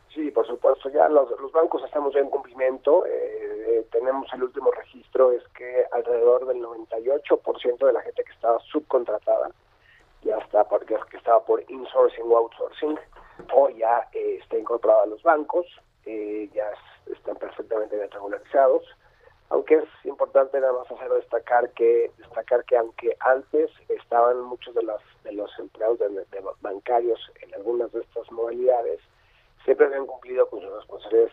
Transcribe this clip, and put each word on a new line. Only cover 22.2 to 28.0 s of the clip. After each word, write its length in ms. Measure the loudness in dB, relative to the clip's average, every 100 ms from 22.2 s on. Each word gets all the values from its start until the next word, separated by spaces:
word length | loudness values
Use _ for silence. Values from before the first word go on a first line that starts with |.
| -14 -10 0 0
que 120 | 2 0
aunque 400 | 0 -4 -4 0
antes 500 | 2 2 0 -2 -2 -4 -8
estaban 540 | -8 -2 2 2 2
muchos 320 | -4 -12 -8
de 80 | -6
las, 180 | -4 -6 -12 _
de 100 | -12
los 240 | -10 -10 -12
empleados 440 | -16 -4 -2 0
de, 80 | -2
de 360 | -6 -10 -12 -12 -10
bancarios 580 | -10 -10 -2 0 0 -2 -8 -20
en 140 | -18
algunas 360 | -10 -4 -4 -4
de 80 | -8